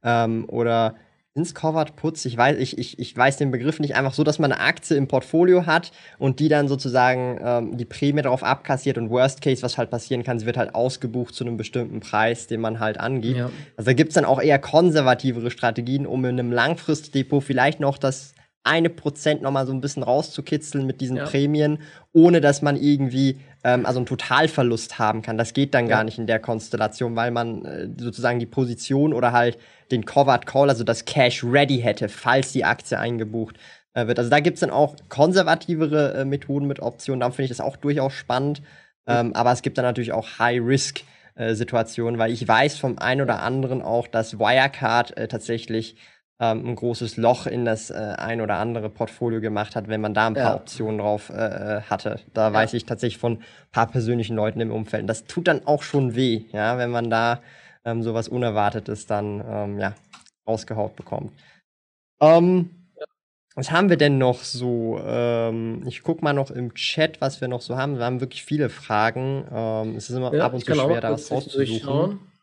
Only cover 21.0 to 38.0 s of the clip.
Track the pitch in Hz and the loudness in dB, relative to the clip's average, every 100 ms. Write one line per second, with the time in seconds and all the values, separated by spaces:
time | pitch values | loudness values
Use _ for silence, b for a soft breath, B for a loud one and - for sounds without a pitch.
21 | 131 127 143 143 143 151 151 151 B B | -4 -4 -2 0 2 4 2 0 B B
22 | B 165 170 170 143 143 143 143 147 143 | B 8 8 8 6 4 2 2 2 2
23 | 135 131 135 135 B B 120 123 123 127 | 2 2 0 0 B B 2 2 2 -2
24 | 123 127 - 131 156 - 123 113 - - | -2 -6 0 2 2 2 2 0 -4 -2
25 | 110 110 110 110 113 - 139 139 120 110 | 0 0 -4 -2 -2 0 2 2 2 2
26 | 110 110 110 110 - 113 - 117 107 - | 0 -4 -2 -2 -2 -6 -4 -2 -2 -2
27 | 123 117 117 117 117 113 - 71 - 117 | -4 -2 -2 -2 -4 -6 -10 -10 -10 -8
28 | 120 117 123 120 120 - 127 117 - 135 | -10 -2 0 0 -2 -2 -2 -2 -2 2
29 | 151 123 123 120 120 113 b b b 123 | 2 2 4 4 2 0 b b b -4
30 | 107 - 139 120 - 131 143 120 113 117 | 0 6 8 6 4 4 4 4 2 -2
31 | - - 123 117 123 135 143 135 117 104 | -2 4 4 4 2 4 4 2 2 0
32 | 110 - - 127 135 135 80 123 - 117 | -4 -4 2 2 2 0 0 0 -2 -4
33 | 117 117 110 113 110 - B B B - | -2 -4 -4 -6 -6 -10 B B B -4
34 | 113 120 120 143 151 - 156 - 147 - | -2 0 4 4 4 0 0 2 2 0
35 | - - 151 185 165 165 - 165 156 151 | -16 2 4 6 4 2 0 0 2 2
36 | 143 - 135 139 - 139 143 139 113 - | 2 0 -2 -4 -2 -2 -2 -4 -6 -8
37 | - 131 123 131 135 120 - - 143 143 | -6 -2 -2 -2 -6 -4 -6 -4 -2 0